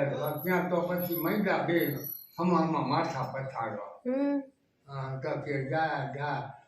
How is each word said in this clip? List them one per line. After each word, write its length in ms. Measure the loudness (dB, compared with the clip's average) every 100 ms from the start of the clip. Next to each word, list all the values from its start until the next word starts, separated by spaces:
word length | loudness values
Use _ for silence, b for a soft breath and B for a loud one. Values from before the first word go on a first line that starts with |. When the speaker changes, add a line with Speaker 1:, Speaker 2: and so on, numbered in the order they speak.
| 4 0 -2 -2
Speaker 1:
ત્યાં 260 | 2 2 4
તો 100 | 2
પછી 360 | 2 0 0 0
મૈડા 420 | 2 2 2 2
બે 380 | 4 4 2 0 -6 -12 _ -2
હમા 200 | 4 4
હમા 220 | 4 2
માથા 420 | 2 0 0 -2
પથારવા. 800 | -4 -4 -6 -4 -4 -4 -8 -8 -2
Speaker 2:
હમ. 360 | 0 2 0 -4 -12 _ _ -12
Speaker 1:
અ, 320 | -8 -6 -4
તો 200 | -4 -2
કે, 240 | -2 -2
"જા, 480 | 0 2 2 0 -4 -4
જા, 360 | -2 -2 -6 -10